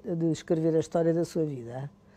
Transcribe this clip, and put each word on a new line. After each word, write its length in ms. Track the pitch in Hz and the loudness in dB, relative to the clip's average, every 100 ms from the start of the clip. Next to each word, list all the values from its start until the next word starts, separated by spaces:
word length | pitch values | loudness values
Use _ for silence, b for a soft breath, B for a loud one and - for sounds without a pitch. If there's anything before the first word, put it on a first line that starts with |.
de 280 | 208 165 165 | -6 0 0
escrever 440 | 151 - 160 160 160 | 0 0 0 4 2
a 40 | |
história 340 | 151 170 165 | 2 2 2
da 120 | 165 165 | 2 0
sua 180 | 175 | -2
vida. 460 | 156 131 117 131 143 - b | -2 -4 -10 -10 -10 -14 b